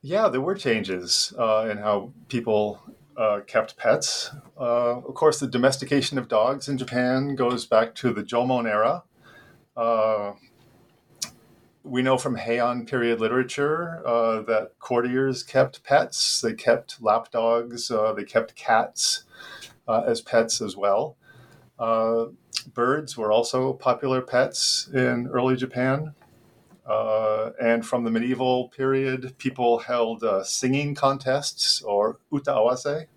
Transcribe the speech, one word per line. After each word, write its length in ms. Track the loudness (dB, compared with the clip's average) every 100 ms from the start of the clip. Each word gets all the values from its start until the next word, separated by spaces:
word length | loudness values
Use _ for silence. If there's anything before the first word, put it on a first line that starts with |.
Yeah, 280 | -2 2 2
there 100 | 2
were 160 | -2 -2
changes, 760 | 0 0 0 -6 0 0 0 0
uh, 300 | 2 2 0
in 100 | -2
how 340 | 0 0 -2 -18 -6
people, 500 | -4 2 2 2 -4 -18 -20 _ 0
uh, 240 | 0 0 0
kept 300 | 0 0 -2
pets. 540 | 2 2 2 -4 -8 -12 -20 -6
Uh, 420 | 0 2 2 -2
of 160 | -8 2
course, 240 | 4 4
the 80 | -2
domestication 720 | 2 2 2 0 0 0 -4
of 120 | 0
dogs 400 | 2 2 0 -4
in 80 | -6
Japan 580 | -2 0 2 0 0 0
goes 300 | 0 0 2
back 280 | 2 2 -2
to 180 | -2
the 100 | -2
Jomon 460 | -2 -2 0 0 0
era. 340 | 2 2 0 -6 _ -20 -20 -20 _ _ -4
Uh, 580 | 0 2 2 0 -4 -10 _ _ _ _ _ _ _ _ -12 -12 _ _ _ _
we 180 | -6 -2
know 160 | 2 2
from 180 | 0 -4
Heian 520 | -2 0 0 -2 -4
period 320 | -2 0 0
literature, 800 | 0 0 -2 -2 -2 -2 -4 -6 -2
uh, 360 | 2 2 0
that 300 | 0 -2 -2 _
courtiers 640 | -2 0 2 0 0 -2
kept 400 | 0 2 2 -2
pets. 580 | 2 2 2 -2 -2 0
They 120 | -4
kept 460 | -2 2 2 0 -4
lapdogs, 920 | 0 0 0 -2 2 2 -2 -8 -4
uh, 220 | 0 0
they 100 | -2
kept 320 | 0 0 -2 -8
cats, 680 | 2 2 2 -2 -2 -4 _ -20 -20 -18 -20 _ -2
uh, 140 | 0 0
as 120 | -2
pets 420 | 2 2 2 -2
as 140 | -6 -2
well. 400 | 2 2 0 -8 _ -20 -20 -20 _ _
Uh, 480 | -2 0 2 0 -2 -8 _ -12 -10
birds 440 | -2 0 0 -4 -6
were 140 | 2
also 420 | 2 2 0 -2
popular 480 | 0 -2 0 0 -2
pets 680 | 0 0 0 0 -2 -2 -2
in 340 | 0 0 0 -2
early 280 | 0 2 0
Japan. 600 | -2 -2 0 0 -4 -12 _ _ _ _ _ _ -4
Uh, 640 | -2 0 0 0 0 -4 -2
and 240 | 0 0 0
from 180 | -2
the 80 | 0
medieval 580 | 0 0 0 2 0 -2
period, 680 | -4 0 0 0 -4 -8 -6
people 420 | -6 0 2 2
held, 440 | 0 0 0 0
uh, 200 | 0 0
singing 520 | -2 -2 0 0 -2 0
contests, 840 | 0 0 -2 -2 -2 -4 0 0
or 360 | 0 0 0 -2 _
uta 200 | -4 0
awase 540 | 2 2 2 -4 -6 -8